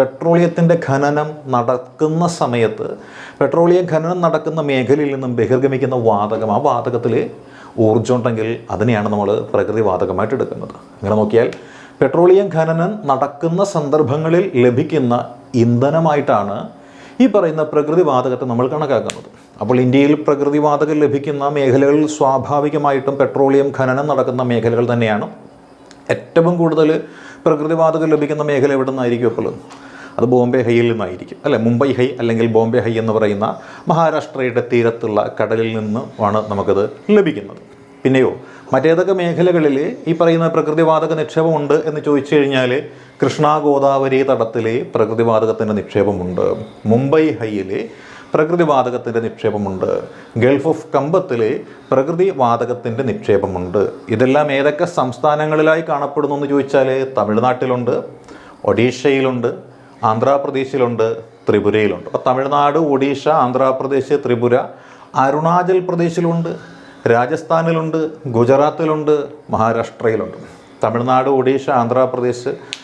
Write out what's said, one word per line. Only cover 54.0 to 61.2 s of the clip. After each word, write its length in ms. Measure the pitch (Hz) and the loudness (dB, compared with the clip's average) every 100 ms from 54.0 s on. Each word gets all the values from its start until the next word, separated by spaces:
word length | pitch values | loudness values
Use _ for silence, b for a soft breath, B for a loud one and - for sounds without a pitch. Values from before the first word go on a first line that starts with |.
| - | -6
ഇതെല്ലാം 320 | 110 127 143 151 139 | 0 2 2 2 2
ഏതൊക്കെ 260 | 143 147 175 165 | 0 0 -2 -2
സംസ്ഥാനങ്ങളിലായി 800 | 127 123 151 147 156 156 156 160 165 | -4 -2 0 0 0 2 2 2 0
കാണപ്പെടുന്നു 460 | 143 139 - 143 143 | -4 -4 -2 -2 -2
എന്ന് 100 | 143 | -2
ചോദിച്ചാൽ, 340 | 143 135 139 131 131 135 110 | 0 2 2 2 0 -2 -2
തമിഴ്നാട്ടിലുണ്ട്, 760 | 107 107 127 127 131 123 120 143 - - B B B B 107 | 0 2 0 0 -2 -2 -2 -4 -4 -16 B B B B -2
ഒഡീഷയിലുണ്ട്, 800 | 101 120 120 147 135 131 123 120 - - B B B 110 | 2 2 2 0 2 0 -2 -4 -6 -14 B B B -2
ആന്ധ്രാപ്രദേശിലുണ്ട്, 920 | 113 123 139 143 135 131 139 120 113 113 113 | 0 2 0 0 -4 -4 -2 -2 0 -2 -2